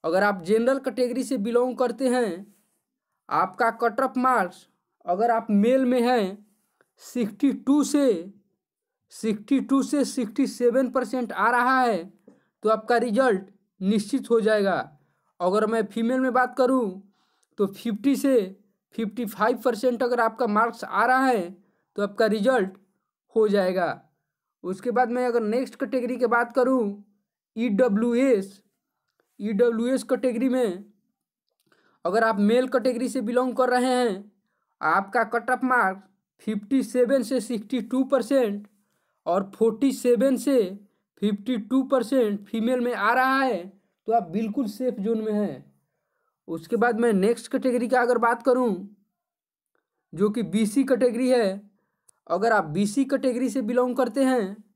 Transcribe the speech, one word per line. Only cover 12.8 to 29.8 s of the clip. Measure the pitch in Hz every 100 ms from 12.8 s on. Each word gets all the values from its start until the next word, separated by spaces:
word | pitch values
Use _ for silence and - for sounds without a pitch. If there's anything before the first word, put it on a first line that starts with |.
| 220 240
रिजल्ट | 247 214 262 190 - _ _ _
निश्चित | 190 214 214 269 262
हो | 233
जाएगा। | 214 214 196 165 - _ _ _ _ _
अगर | 180 208 214
मैं | 226 214
फीमेल | 226 226 254
में | 262
बात | 247 247 254
करूँ | 254 262 214 185 - _ _ _ _ -
तो | 196
फिफ्टी | 196 233 208 277 269
से | 277 254 190 196 _ _ _ -
फिफ्टी | 220 - 220
फ़ाइव | - 220 254
परसेंट | 262 220 254 240
अगर | 254 240
आपका | 226 226 240
मार्क्स | 208 233 226
आ | - 190 233
रहा | 254 262
है | 233 175 196 _ _ _ -
तो |
आपका | 202 202 202
रिजल्ट | 214 208 247 190 - _ _ _ _ _ 226
हो | 214
जाएगा। | 202 185 185 170 120 _ _ _ _ _ _
उसके | 175 190 247
बाद | 233 247
मैं | 247 247
अगर | 233
नेक्स्ट | 214 233 262 -
कैटेगरी | 262 262 233 247
की | 240
बात | 233 240
करूँ, | 262 254 262 208 202 - _ _ _ _ -
ईडब्ल्यूएस, | 233 202 254 202 240 240 269 220 190 - _ _ _ _ _ _ _ _
ईडब्ल्यूएस | 202 202 240 226